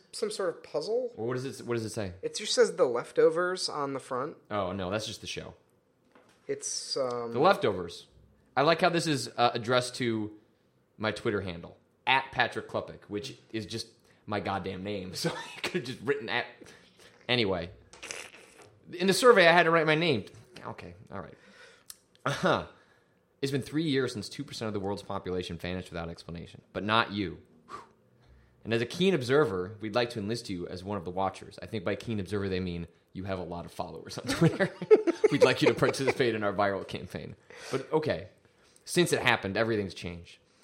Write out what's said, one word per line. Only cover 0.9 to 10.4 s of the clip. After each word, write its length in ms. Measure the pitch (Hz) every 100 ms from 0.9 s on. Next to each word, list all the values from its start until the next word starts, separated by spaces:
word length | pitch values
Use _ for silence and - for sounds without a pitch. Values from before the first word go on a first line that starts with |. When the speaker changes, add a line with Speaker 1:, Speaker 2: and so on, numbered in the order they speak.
| 233 247 -
Speaker 2:
Well, 120 | 117
what 80 | 127
does 100 | 135 -
it, 60 | 120
what 100 | 117
does 100 | 110
it 60 |
say? 220 | 113 98 87
Speaker 1:
It 120 | - -
just 180 | 208
says 220 | 262 214 -
The 100 | 147
Leftovers 840 | 117 139 170 160 160 180 185 -
on 240 | 147 139
the 60 | 135
front. 380 | - 123 147 - -
Speaker 2:
Oh, 220 | 107 90
no, 180 | 98 90
that's 160 | 110 113
just 160 | 104
the 60 | 98
show. 260 | - - - _ _ _ _ _ - _ _ -
Speaker 1:
It's, 500 | 139 - - - 147
um, 360 | 127 120 117
Speaker 2:
The 60 | 120
Leftovers. 680 | 175 196 123 92 87 - - _ _ _ _ 127
I 80 |
like 180 | 147 165
how 80 | 180
this 160 | 170 160
is, 240 | 135 117 -
uh, 140 | 120
addressed 400 | 120 110 123 123 -
to 360 | 120 110 104 -